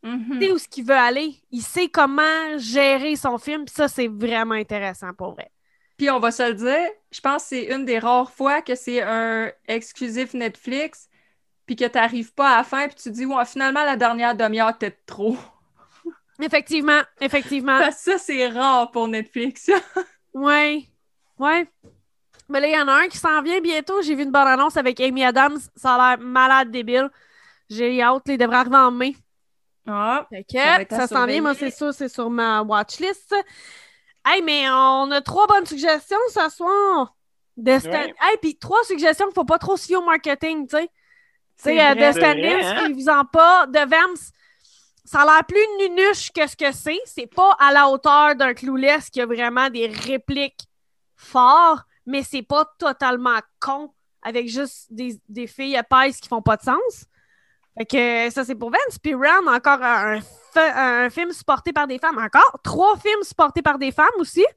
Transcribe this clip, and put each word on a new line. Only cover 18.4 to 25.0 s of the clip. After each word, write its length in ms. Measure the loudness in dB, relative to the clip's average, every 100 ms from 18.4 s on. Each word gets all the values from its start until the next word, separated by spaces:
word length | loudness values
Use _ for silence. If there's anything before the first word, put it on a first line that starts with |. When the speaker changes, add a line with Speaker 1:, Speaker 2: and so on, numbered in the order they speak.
| -4
Speaker 1:
rare 440 | 0 2 2 0
pour 160 | -4 -4
Netflix. 600 | -6 -8 -6 -6 -6 0
<laughs> 640 | 0 0 -10 -10 _ _
Speaker 2:
Ouais, 500 | -4 0 2 2 -2 -10 _ _ _ _ _
ouais. 280 | 0 0 -4 _ -20 _ _ _ _ _ _
Mais 120 | -2
là, 60 | 0
il 60 |
y 60 | 0
en 80 | 2
a 60 |
un 140 | 2 2
qui 100 | -2
s'en 240 | -2 0
vient 180 | 0 -2
bientôt. 400 | -2 -4 -4 -4
J'ai 140 | -2 -4
vu 80 |
une 80 | 0
bande-annonce 460 | 2 4 4 2 0
avec 240 | -4 -2